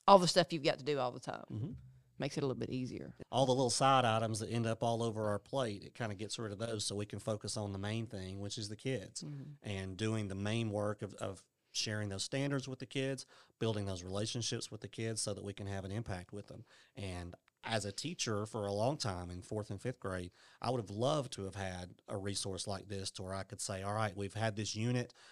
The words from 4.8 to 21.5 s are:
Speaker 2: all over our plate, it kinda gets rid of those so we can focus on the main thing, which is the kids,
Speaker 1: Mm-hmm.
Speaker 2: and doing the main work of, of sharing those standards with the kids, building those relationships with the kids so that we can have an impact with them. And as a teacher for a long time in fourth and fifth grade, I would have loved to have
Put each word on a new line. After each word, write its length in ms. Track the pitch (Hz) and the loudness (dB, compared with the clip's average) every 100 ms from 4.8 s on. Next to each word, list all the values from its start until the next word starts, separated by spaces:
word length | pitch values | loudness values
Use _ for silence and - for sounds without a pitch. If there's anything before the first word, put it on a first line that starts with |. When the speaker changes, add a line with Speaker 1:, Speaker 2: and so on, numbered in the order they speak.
Speaker 2:
all 200 | 117 117 | 2 2
over 240 | 117 107 107 | 2 0 0
our 120 | 104 | 0
plate, 440 | - 139 120 101 | -2 0 0 -2
it 120 | - - | -8 -6
kinda 200 | 113 98 | -4 -4
gets 240 | 104 - | -4 -4
rid 120 | 113 | -4
of 40 | 98 | -4
those 260 | 113 110 - | -2 -2 -2
so 100 | 101 | -2
we 100 | 104 | -4
can 140 | 101 | -4
focus 360 | 107 107 104 113 | -2 -2 -2 -2
on 140 | 104 | -2
the 40 | 98 | -2
main 280 | 101 110 110 | -2 -2 -4
thing, 320 | 101 92 98 | -6 -8 -6
which 180 | 101 110 | -6 -6
is 100 | 104 | -6
the 60 | 104 | -6
kids, 460 | 131 131 - - | -4 -4 -4 -10
Speaker 1:
Mm-hmm. 200 | 156 143 135 143 | -10 -10 -12 -12
Speaker 2:
and 340 | 113 98 95 92 | -6 -4 -4 -2
doing 300 | 110 110 104 | 0 0 -2
the 60 | 95 | -2
main 340 | 101 113 113 | 0 0 0
work 320 | 101 104 104 | 0 0 -2
of, 120 | 101 - | -6 -6
of 280 | 107 92 - _ _ | -6 -6 -14 _ _
sharing 380 | - - 107 104 | -4 -2 0 -2
those 140 | 98 | -4
standards 440 | - 139 139 139 127 | -2 0 0 0 -4
with 120 | 131 | -8
the 60 | 127 | -6
kids, 400 | 139 135 135 - - - - | -2 -2 -2 -8 -18 -16 -2
building 260 | 113 107 98 | 0 2 0
those 180 | 92 | -4
relationships 680 | 90 95 110 127 113 117 - | -4 -2 -2 0 -2 -2 -6
with 100 | 107 | -10
the 60 | 101 | -10
kids 340 | - 113 110 | -4 -4 -2
so 120 | - 98 | -2 -2
that 80 | |
we 100 | 98 | -6
can 140 | 98 101 | -6 -4
have 180 | 98 95 | -4 -4
an 60 | |
impact 420 | 101 117 92 87 | -4 -4 -6 -6
with 140 | 101 - | -12 -12
them. 180 | - - - - - | -14 -16 -20 -20 -10
And 380 | 101 90 87 87 _ _ | -6 -6 -8 -12 _ _
as 200 | - 113 101 | -2 0 0
a 60 | |
teacher 540 | 98 143 175 - 104 110 | -4 -6 -2 0 0 0
for 180 | 117 101 | -2 0
a 60 | |
long 260 | 101 113 - | 2 2 2
time 320 | 110 90 87 | -2 -2 -4
in 120 | 90 | -8
fourth 260 | 90 107 104 | -6 -6 -4
and 100 | 98 | -6
fifth 180 | 98 90 | -6 -4
grade, 320 | 98 92 90 - - - | -4 -4 -4 -12 -20 -6
I 100 | - | -2
would 80 | 127 | 0
have 100 | 95 | -2
loved 440 | 101 123 156 131 | 0 2 2 0
to 100 | - | -4
have 120 | 95 | -6